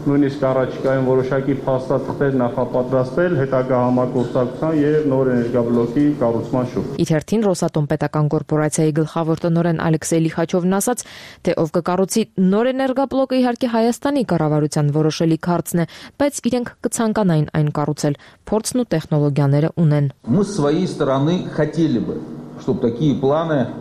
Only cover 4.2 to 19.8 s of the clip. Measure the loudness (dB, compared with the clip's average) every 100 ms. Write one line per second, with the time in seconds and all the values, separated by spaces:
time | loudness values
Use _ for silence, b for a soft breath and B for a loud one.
4.2 | -2 0 -2 -2 -2 2 2 2 2 2
5.2 | 2 2 0 0 2 2 0 2 2 2
6.2 | 0 0 -2 -2 -2 -4 -6 -4 0 0
7.2 | 0 0 0 0 -2 -2 -2 -2 -2 0
8.2 | 0 0 -2 0 0 0 0 0 -2 -2
9.2 | -2 -2 0 0 2 0 0 0 0 0
10.2 | 0 0 0 0 0 0 0 -4 -6 B
11.2 | B B -4 0 0 -2 -2 0 0 0
12.2 | -2 2 2 4 2 0 -2 0 0 0
13.2 | 0 2 0 0 0 2 2 0 -2 0
14.2 | 0 2 2 2 0 0 0 2 0 2
15.2 | 0 0 0 -2 0 -2 -2 B B _
16.2 | -2 0 -2 -2 -4 -6 -6 -2 -2 2
17.2 | 2 2 0 0 0 0 -2 0 -2 -2
18.2 | B B -4 -4 -2 -4 -2 -2 0 0
19.2 | 2 2 2 2 2 2